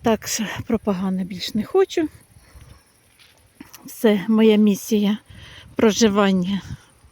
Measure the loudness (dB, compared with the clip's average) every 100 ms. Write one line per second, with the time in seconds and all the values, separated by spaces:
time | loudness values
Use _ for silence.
0 | 0 -2 -4 -8 -6 -8 -6 -4 -2 -4
1 | -2 -4 -6 -8 -8 -6 -4 -2 0 -2
2 | -6 -6 _ -20 _ -20 -20 -20 _ _
3 | _ _ -20 _ _ _ -20 -20 -20 -2
4 | 0 0 0 4 4 6 4 2 -2 0
5 | 0 -2 _ -20 -20 -20 -18 0 0 4
6 | 2 4 2 2 -2 -4 -6 -16 _ _
7 | _